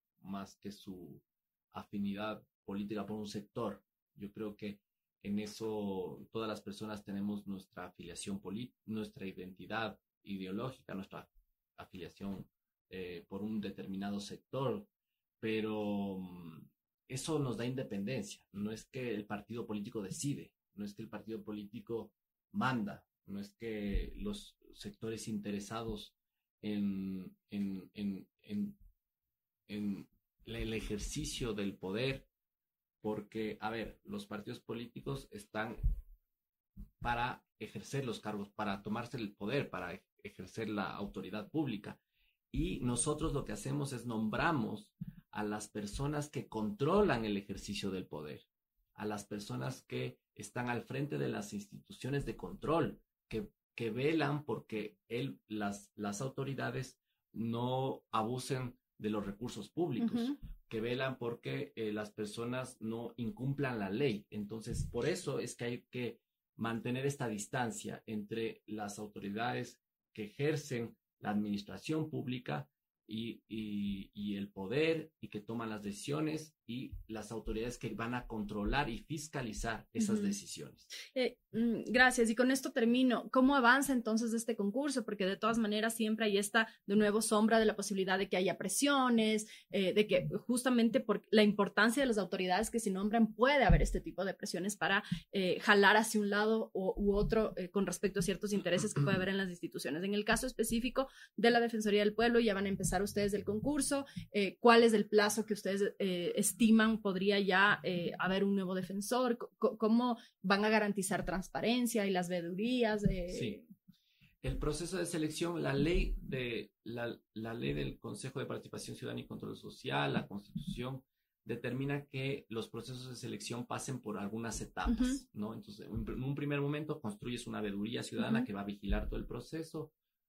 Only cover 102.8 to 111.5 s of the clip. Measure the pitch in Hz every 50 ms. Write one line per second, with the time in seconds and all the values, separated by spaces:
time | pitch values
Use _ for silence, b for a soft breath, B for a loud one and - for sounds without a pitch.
102.8 | 190 - 190 180 202 202 - 208 202 202 202 196 185 - 208 214 - 269 294 285
103.8 | 269 - 285 277 277 B B 175 B B - 208 196 185 - - - 233 233 233
104.8 | 233 233 220 208 208 - 208 208 208 208 214 226 214 - 208 202 - 190 196 196
105.8 | 202 190 - - 202 190 180 175 175 156 - - 208 - - - 233 220 226 220
106.8 | 220 220 226 214 - 202 185 185 196 202 202 202 202 190 185 185 202 208 196 -
107.8 | - 185 180 175 175 - - - 165 180 190 196 196 196 202 196 190 180 190 185
108.8 | 185 180 196 202 202 - 240 247 254 247 233 - - - _ _ 214 208 214 -
109.8 | 226 214 226 240 247 247 233 B B B B _ - 185 202 196 208 214 220 214
110.8 | 214 208 196 202 185 - 196 180 - - 170 190 - -